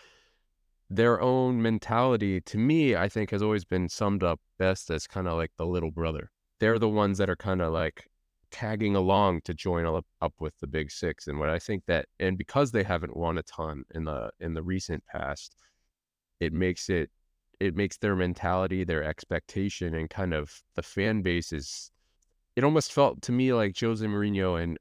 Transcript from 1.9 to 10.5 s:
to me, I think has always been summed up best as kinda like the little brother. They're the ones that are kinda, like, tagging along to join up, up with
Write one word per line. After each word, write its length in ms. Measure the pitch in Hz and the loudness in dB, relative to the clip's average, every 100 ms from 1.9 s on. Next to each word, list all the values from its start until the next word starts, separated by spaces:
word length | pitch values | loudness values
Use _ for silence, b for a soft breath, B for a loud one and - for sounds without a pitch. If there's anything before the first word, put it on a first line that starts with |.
| 113 131 117 101 92 | 2 4 4 2 0
to 160 | - 107 | -2 0
me, 380 | 123 160 143 92 | 2 4 4 4
I 120 | 98 | 2
think 240 | 113 101 | -2 -2
has 100 | 101 | 0
always 220 | 107 107 | 0 0
been 240 | 87 92 87 | 0 0 0
summed 360 | - 104 101 | 0 0 2
up 180 | 87 80 _ - | 0 -2 _ -2
best 320 | 95 95 - | 0 0 -2
as 180 | 80 - | -4 -4
kinda 260 | 98 90 | -4 -2
like 180 | 82 80 - | -2 -2 -4
the 80 | 82 | -2
little 240 | 90 80 | -2 -2
brother. 420 | 76 82 78 - _ _ - | -2 -2 -4 -8 _ _ 0
They're 200 | 110 113 | 2 4
the 100 | 110 | 2
ones 280 | 107 101 98 | 4 2 2
that 100 | 95 | 0
are 60 | 87 | 0
kinda, 340 | 98 92 82 | -2 0 0
like, 400 | 82 80 - - _ _ _ _ | 0 -2 -6 -16 _ _ _ _
tagging 440 | - 110 107 107 101 | -8 -4 0 2 2
along 460 | 92 98 101 85 | 4 6 4 2
to 120 | - | -2
join 320 | 82 95 85 82 | -6 -2 0 0
up, 200 | 80 - - | -2 -4 -4
up 120 | 85 - | -6 -4
with 200 | 78 | -8